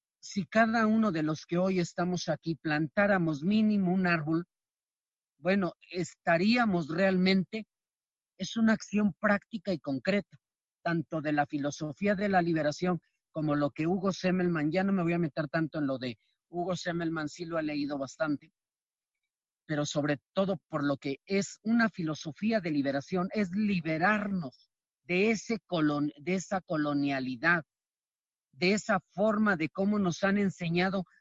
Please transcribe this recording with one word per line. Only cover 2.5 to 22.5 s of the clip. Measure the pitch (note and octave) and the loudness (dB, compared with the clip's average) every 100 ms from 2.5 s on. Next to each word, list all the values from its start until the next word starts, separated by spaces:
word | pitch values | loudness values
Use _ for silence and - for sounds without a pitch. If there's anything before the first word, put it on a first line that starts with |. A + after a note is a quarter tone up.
| E3 | -6
plantáramos | D#3+ D3+ D#3 - G3+ G3 E3 D3 | -4 -2 -2 0 2 2 2 0
mínimo | E3 G#3+ G#3+ G#3 F3+ | 2 2 4 2 2
un | F#3+ F3+ | 2 2
árbol, | E3+ D3+ E3 F3+ _ _ _ _ _ _ _ _ _ | 0 0 -2 -4 _ _ _ _ _ _ _ _ _
bueno, | D#3+ G3 F3 - - | 0 0 0 -4 -10
estaríamos | F3 E3 - - E3 G3+ B3 A3+ F3 C#3+ | -6 -6 -4 2 4 4 4 2 0 0
realmente, | D#3+ F#3+ F#3 F#3 F#3+ F3 A3 G#3+ _ _ _ _ _ _ - | 0 2 4 4 4 0 -6 -10 _ _ _ _ _ _ -12
es | F#3+ A3+ | -6 2
una | A3 | 2
acción | G#3+ - G#3 G#3 - | 2 0 0 0 2
práctica | G#3 G3+ _ G#3+ - | 2 2 _ -8 -4
y | E3+ | -4
concreta, | D3 C3+ F3+ G3+ - - _ _ _ _ | -2 -4 0 0 -2 -14 _ _ _ _
tanto | E3+ E3+ - D#3+ | -2 -2 -2 -4
de | D3 | -2
la | D3 C#3+ | 0 0
filosofía | D3 C#3+ - D#3 - G3+ G3 | -2 -4 -4 -8 -4 -2 0
de | G#3 | 2
la | F#3 | 2
liberación | E3+ D#3+ D3 - F3+ F3 _ _ _ | 2 2 0 0 -2 -2 _ _ _
como | D#3+ D3+ D3 | -4 0 2
lo | D3 | 0
que | - D#3+ | 0 0
Hugo | F#3+ F#3+ | 0 -2
Semmelman, | - F#3 F3+ F3+ D#3+ D3+ | -2 0 0 0 0 0
ya | F3 | 0
no | G3 | 2
me | G3 | 2
voy | E3+ | 2
a | E3+ | 0
meter | D#3+ - D#3 | 0 -2 -4
tanto | E3 D#3+ D#3+ | -2 -2 -2
en | C#3 | -4
lo | C3 | -4
de | B2 A#2+ _ _ _ | -6 -8 _ _ _
Hugo | E3+ F3 F3 | -6 -4 -4
Semmelman, | F3+ E3+ D#3+ E3 D3+ | -4 -4 -2 -4 -6
sí | - | -8
lo | E3+ E3 | -6 -4
he | |
leído | D3+ D3 C#3+ C#3+ | -2 -4 -4 -4
bastante, | C3+ - D#3 C#3+ - _ _ _ _ _ _ _ _ _ _ _ - | -6 -4 -2 -4 -8 _ _ _ _ _ _ _ _ _ _ _ -6
pero | D3+ D3 | -2 -2
sobre | - D3 D3 _ | -2 -2 -2 _
todo | - G3 F3+ - | -2 -2 -2 -6
por | D#3 C#3+ | -4 -2
lo | C3+ | -2
que | C#3+ C3+ - | -4 -8 -4
es | G3 - - | -2 -2 -6
una | A3 A#3 A3 | 0 2 2
filosofía | - D#3 D3+ D#3 - G#3+ | 0 -6 -6 -10 -6 -2